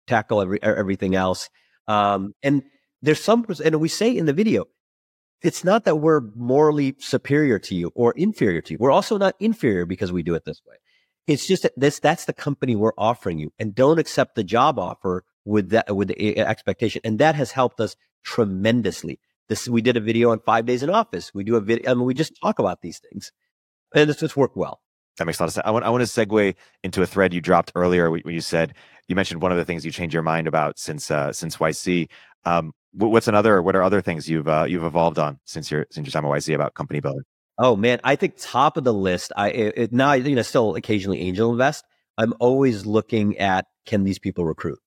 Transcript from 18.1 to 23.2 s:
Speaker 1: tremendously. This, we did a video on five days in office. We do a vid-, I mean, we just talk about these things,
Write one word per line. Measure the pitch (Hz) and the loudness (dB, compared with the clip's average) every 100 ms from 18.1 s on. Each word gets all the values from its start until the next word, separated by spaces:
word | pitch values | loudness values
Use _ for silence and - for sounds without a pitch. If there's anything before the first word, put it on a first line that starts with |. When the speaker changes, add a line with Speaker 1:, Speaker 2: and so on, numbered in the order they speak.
| _ | _
Speaker 1:
tremendously. | - - 104 95 110 123 101 - 80 - _ _ - | -6 -2 0 0 2 2 0 -4 -10 -12 _ _ -8
This, | 107 123 | -8 -2
we | 117 | 0
did | 120 120 | 2 0
a | |
video | 107 113 117 | 0 2 2
on | 110 | 2
five | - 113 120 | 0 0 0
days | 123 | -2
in | 143 | 0
office. | 214 214 87 - | 0 -2 -6 -10
We | 101 | -8
do | 101 117 | -2 0
a | |
vid-, | 101 117 127 | 2 0 0
I | 123 | 0
mean, | 127 | 0
we | |
just | 131 156 - | -2 -4 -4
talk | 190 - | -4 0
about | 98 90 | -2 -4
these | 85 - | -10 -14
things, | - 104 | -16 -18